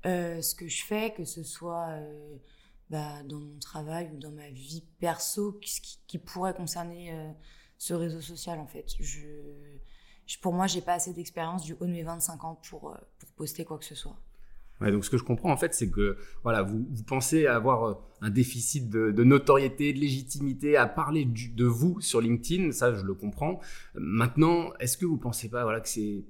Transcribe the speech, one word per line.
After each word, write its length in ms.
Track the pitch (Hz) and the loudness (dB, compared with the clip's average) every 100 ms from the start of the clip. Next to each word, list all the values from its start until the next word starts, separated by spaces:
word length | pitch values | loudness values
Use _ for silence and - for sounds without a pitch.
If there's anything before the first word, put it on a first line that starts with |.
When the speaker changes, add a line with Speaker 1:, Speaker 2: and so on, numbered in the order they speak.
Speaker 1:
euh, 380 | 185 175 175 165 | 0 0 -2 -4
ce 140 | 160 - | -4 -6
que 100 | 170 | -6
je 160 | - | -8
fais, 320 | - 214 226 185 | -4 -2 -2 -6
que 80 | |
ce 200 | 160 - | -10 -10
soit, 460 | 156 - 170 170 165 | -12 -10 -8 -6 -6
euh, 460 | 156 151 147 147 139 - _ _ - _ | -8 -12 -16 -16 -20 -20 _ _ -20 _
bah, 320 | 156 147 147 | -8 -8 -10
dans 160 | 139 151 | -14 -14
mon 180 | 147 147 | -14 -14
travail 520 | - 156 151 165 170 | -12 -10 -6 -6 -8
ou 40 | 151 | -10
dans 140 | 151 | -14
ma 180 | 151 147 | -14 -16
vie 340 | 131 139 165 - _ | -16 -14 -14 -14 _
perso 540 | 175 165 - - 208 | -2 -2 -4 -2 -4
qui, 280 | 202 - - | -4 -8 -10
qui, 180 | - - - | -10 -20 -12
qui 120 | 175 | -12
pourrait 360 | - 180 190 | -10 -4 -2
concerner, 580 | 185 175 175 170 170 175 | -2 -6 -6 -8 -10 -12
euh, 180 | 160 156 156 - - _ _ | -10 -10 -14 -20 -20 _ _
ce 160 | - | -4
réseau 260 | 175 165 160 | -2 -2 -4
social, 380 | - - - 165 | -10 -12 -8 -8
en 80 | 147 | -10
fait. 280 | - - - | -10 -6 -2
Je, 200 | - 151 151 147 143 143 147 143 - - - - - | -4 -4 -10 -14 -14 -16 -18 -18 -18 -20 -20 -20 -14
je, 120 | - | -4
pour 140 | 185 | -2
moi, 140 | 175 190 | 2 2
j'ai 140 | 175 | 0
pas 140 | 175 | 0
assez 180 | 175 185 | -2 -2
d'expérience 500 | 170 165 - 165 180 | -6 -10 -6 -4 -4
du 120 | 156 | -8
haut 120 | 170 180 | -6 -4
de 60 | |
mes 100 | 170 | -4
vingt-cinq 420 | 165 170 170 151 | -6 -4 -4 -4
ans 160 | 160 160 - | -12 -12 -16
pour, 220 | 156 147 | -14 -14
euh, 40 | - - _ | -14 -20 _
pour 100 | - | -20
poster 320 | _ 151 - | _ -10 -8
quoi 140 | 160 156 | -10 -10
que 60 | |
ce 100 | - | -10
soit. 220 | 147 - - - - - - - - | -10 -10 -12 -16 -16 -16 -14 -16 0
Speaker 2:
Ouais, 120 | 107 | 2
donc 140 | 101 98 | 2 2
ce 40 | |
que 60 | 127 | 0
je 80 | |
comprends, 260 | - 117 180 | 2 0 2
en 60 | 143 | 2
fait, 160 | 170 | 2
c'est 180 | - 101 | 0 0
que, 280 | 101 101 - - - | 2 2 0 -8 -4
voilà, 200 | 117 107 | 0 2
vous, 240 | 98 110 123 | 2 -2 -4
vous 120 | 120 | -6
pensez 440 | 110 131 123 160 147 | -2 -2 2 4 6
avoir, 380 | 120 120 123 | 4 4 4
euh, 100 | 113 98 - - | 2 -2 -10 -4
un 100 | 107 | 0
déficit 600 | 104 123 123 - 147 117 | 4 2 2 -2 -2 0
de, 200 | 110 110 | 2 4
de 140 | 104 | 8
notoriété, 680 | 123 139 139 139 135 - 143 | 10 10 10 6 6 2 0
de 60 | 139 | 2
légitimité 800 | 147 131 123 143 143 127 147 147 | 0 0 -4 -2 -2 0 4 6
à 100 | 120 | 6
parler 380 | - 143 156 | 2 0 2
du, 240 | 127 113 120 | 2 -2 -4
de 160 | 117 | 2
vous 360 | 123 117 165 180 | 4 6 4 2
sur 200 | - 117 | 2 2
LinkedIn. 520 | 113 120 120 180 175 | 4 2 2 2 2
Ça, 220 | 110 127 | 4 2
je 80 | 107 | 2
le 120 | 95 | -2
comprends. 460 | 92 104 - 147 185 - - - | -4 -4 -2 -2 -2 -8 -12 -10
Maintenant, 800 | - 76 110 120 147 160 170 165 - | -8 0 2 4 6 6 6 2 -4
est-ce 200 | 123 - | -4 0
que 80 | 180 | 0
vous 120 | 151 | 0
pensez 320 | 120 113 113 | -2 -4 -4
pas, 140 | 120 | -2
voilà, 160 | 117 110 | 0 0
que 80 | - | -2
c'est 360 | 113 104 101 | -2 -2 -4